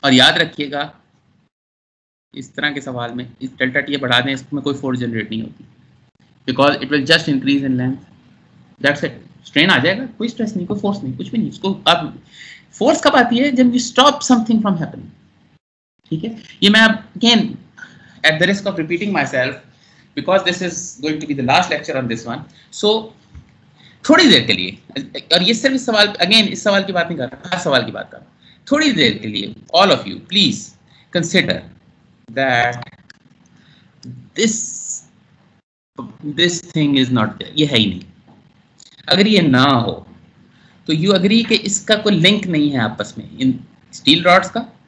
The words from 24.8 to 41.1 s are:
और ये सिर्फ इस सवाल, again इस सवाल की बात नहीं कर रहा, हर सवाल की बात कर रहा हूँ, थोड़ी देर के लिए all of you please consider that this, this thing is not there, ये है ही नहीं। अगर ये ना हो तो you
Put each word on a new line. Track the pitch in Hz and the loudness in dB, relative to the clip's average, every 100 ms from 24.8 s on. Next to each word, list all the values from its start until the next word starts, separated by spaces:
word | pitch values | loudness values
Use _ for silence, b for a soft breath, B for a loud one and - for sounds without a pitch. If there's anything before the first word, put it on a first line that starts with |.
| _ 135 - - - | _ -12 -12 -14 -2
और | 170 | 0
ये | 185 | 2
सिर्फ | 226 277 262 | 0 0 -2
इस | 240 | -2
सवाल, | 214 208 202 180 | 2 2 0 2
again | 226 214 | 2 2
इस | - | -2
सवाल | 208 196 | 0 0
की | 190 | 0
बात | 180 165 | -4 -4
नहीं | 165 | -4
कर | 123 | -8
रहा, | - - | -10 -8
हर | 180 | -6
सवाल | 170 131 104 | 0 0 0
की | |
बात | 98 - | -10 -14
कर | - | -18
रहा | - | -20
हूँ, | _ b b - | _ b b -2
थोड़ी | 285 311 | 0 2
देर | 202 123 - | 2 0 0
के | 107 | -6
लिए | 104 104 - - - | -8 -10 -14 -2 2
all | 196 | 4
of | 139 101 | 2 -2
you | 90 - | -12 -4
please | 196 165 104 - _ _ b b | 0 0 0 -10 _ _ b b
consider | 180 170 185 - - - - _ _ _ _ _ | -4 0 0 0 -4 -10 -20 _ _ _ _ _
that | 117 135 120 120 123 - - _ - _ _ _ b b b b b 123 127 - - | -4 -2 0 -2 -4 -14 -20 _ -20 _ _ _ b b b b b -18 -18 -16 -2
this, | 220 - - - - - _ _ _ _ _ _ _ _ _ - 113 - 147 143 | -2 -2 -10 -12 -14 -14 _ _ _ _ _ _ _ _ _ -18 -18 -14 -10 0
this | 175 170 - | 0 0 -6
thing | 160 147 139 | -2 2 2
is | 123 127 | 2 0
not | 107 - | 0 -4
there, | - - | -10 -2
ये | 151 | 0
है | 123 | 2
ही | 98 | 0
नहीं। | 90 - _ _ _ _ _ _ _ b b - | -4 -14 _ _ _ _ _ _ _ b b -2
अगर | 170 208 | 2 4
ये | 208 | 4
ना | 160 127 | 4 4
हो | 139 127 104 82 - - _ _ _ b b b - | 4 2 0 -6 -14 -20 _ _ _ b b b -4
तो | |
you | 156 185 | 0 2